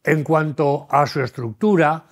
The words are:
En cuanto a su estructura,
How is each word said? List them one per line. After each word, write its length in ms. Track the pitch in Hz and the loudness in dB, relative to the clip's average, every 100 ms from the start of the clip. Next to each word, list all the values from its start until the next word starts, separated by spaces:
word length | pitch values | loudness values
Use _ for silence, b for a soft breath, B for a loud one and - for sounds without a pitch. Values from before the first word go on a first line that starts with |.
En 180 | - 156 | -2 -2
cuanto 640 | 139 160 156 143 143 139 - | 0 0 0 0 0 0 0
a 180 | 139 143 | 0 0
su 140 | 147 | -2
estructura, 840 | 127 - 117 107 214 190 151 160 b | -6 -6 -10 -2 2 4 2 0 b